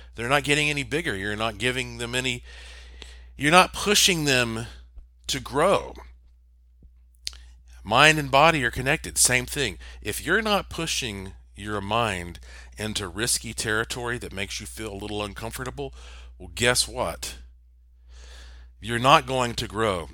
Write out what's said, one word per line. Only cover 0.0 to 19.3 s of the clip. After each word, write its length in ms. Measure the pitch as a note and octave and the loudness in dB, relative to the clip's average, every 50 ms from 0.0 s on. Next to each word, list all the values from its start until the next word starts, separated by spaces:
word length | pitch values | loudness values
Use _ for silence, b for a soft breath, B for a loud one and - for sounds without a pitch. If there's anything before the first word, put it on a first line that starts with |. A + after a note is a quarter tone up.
| B B B | B B B
they're 140 | - A#2 A#2+ | -6 -2 2
not 160 | C#3 D3 C#3 | 2 2 4
getting 260 | D3 D3 D3 D3+ D3+ | 2 2 2 2 0
any 140 | D3 C#3+ C3+ | 0 -2 -4
bigger. 320 | A2 B2 D#3 F3 D#3+ G#2+ | -4 -4 -4 -2 -2 -4
You're 180 | F#2+ F#2+ G#2 G#2 | -4 -2 -4 -2
not 240 | G#2 A2+ A2+ G#2+ G2+ | -2 -2 -2 -2 -2
giving 400 | A#2+ B2 B2 B2+ B2+ A#2+ A#2+ A#2 | -2 -2 0 -2 -4 -6 -6 -8
them 160 | A#2+ A#2 A#2+ | -6 -4 -2
any, 300 | B2+ B2+ C3 A#2+ B2 - B B B B B B B B B B B B B B B B B B | -2 0 -2 -2 -4 -6 B B B B B B B B B B B B B B B B B B
you're 140 | B C3 D3 | B 2 6
not 220 | C3 B2 A2+ A2+ - | 8 8 6 6 2
pushing 520 | - - G3 G#3 G3+ - - F#3 E3 D3+ | -4 0 2 4 4 6 4 4 4 4
them 420 | C#3+ C3+ B2+ B2 A#2 A2+ A2+ A#2 A2+ B B B B - - - - _ _ - | 4 4 4 4 2 0 -4 -6 -8 B B B B -20 -20 -20 -20 _ _ -8
to 140 | - - C#3 | -6 -6 -6
grow. 540 | A#2+ - A#2 C3+ D#3 G3 F#3+ G2+ C#2+ - - - - - - - - - - - - _ _ _ _ _ _ - - - - - - - - - - - b b b b b b b b b b b | -6 -4 0 2 4 4 4 2 0 -4 -12 -16 -18 -20 -20 -20 -20 -20 -20 -20 -20 _ _ _ _ _ _ -20 -20 -20 -20 -20 -20 -20 -20 -14 -14 -14 b b b b b b b b b b b
Mind 340 | F#2 G#2+ B2 D3 D#3 D#3 D#3 | 4 8 10 10 10 8 6
and 120 | D3 C3+ | 2 4
body 340 | B2+ C3+ D3 E3 E3 D3+ B2+ | 6 8 8 8 6 4 2
are 60 | A#2 | 0
connected. 480 | - - B2+ C3 D3+ E3 - - D#2+ - | 0 0 0 0 0 0 -2 -4 0 2
Same 280 | - - B2 B2+ B2+ | 4 4 4 2 0
thing. 320 | - - D3 C#3 A2 F2+ - B B B B B | 0 -2 -2 -2 -2 -4 -6 B B B B B
If 220 | G#2 G2+ - - | -8 -6 -6 -2
you're 180 | - F3 G#3+ A3 | 0 0 0 2
not 280 | A3 G#3 F#3+ E3+ - | 2 0 0 -2 -4
pushing 640 | - - E3 D#3+ - - C#3 A#2 G#2 G3 F#3+ G2 G2 - - - - | -6 -6 -4 -4 -2 -4 -4 -4 -6 -6 -8 -10 -12 -16 -20 -20 -16
your 260 | - G2 G#2 G#2+ G2+ | -12 -8 -6 -6 -4
mind 600 | G2 G2+ G#2+ A#2 A#2 A2 G2 F2+ F2 F2 E2+ - B B B B B B B | -2 0 0 2 2 2 0 -2 -6 -8 -12 -14 B B B B B B B
into 300 | B G#2 A2 G#2+ - G#2 | B -6 -4 -4 -4 -6
risky 460 | F2+ E2+ G2 A2+ B2 - - - A#2+ G#2+ | -6 -4 -4 -2 0 0 -2 -4 -6 -8
territory 680 | - - A2+ G#2+ A2 A#2 - - B2+ A#2+ A#2+ A#2+ A#2+ | -6 -4 -2 0 0 -2 -2 -4 -6 -4 -4 -6 -6
that 140 | - - - | -8 -10 -8
makes 280 | G2 G2+ F#2+ - - | -8 -8 -6 -8 -10
you 60 | A2 | -10
feel 260 | - - - A2 A2 G2+ | -12 -12 -10 -10 -10 -8
a 40 | |
little 260 | G2 G2 G#2 G#2+ G#2 G#2 | -8 -8 -6 -4 -4 -6
uncomfortable, 720 | G2+ G2 - A2 A2+ - - C3 - A#2+ C3+ C#3+ C3+ B B B B B B B B B B | -6 -8 -10 -12 -10 -8 -8 -8 -8 -8 -8 -10 -10 B B B B B B B B B B
well, 120 | F2+ F#2 F2 | -18 -12 -4
guess 340 | F2+ A2+ A#2+ B2+ - - - | 2 4 4 4 4 2 0
what? 480 | A2 B2+ A2+ F2 E2 - - - - - - - - - - _ - - _ - - _ - b b b b b b b b b b b b b b b | -2 -4 -4 -4 -4 -6 -8 -10 -12 -12 -16 -20 -20 -20 -20 _ -20 -20 _ -20 -20 _ -20 b b b b b b b b b b b b b b b
You're 180 | - G#2 A#2+ A#2 | -8 -4 -2 2
not 280 | A#2+ C3 D3+ D#3+ B2+ | 6 6 6 6 6
going 280 | B2+ | 2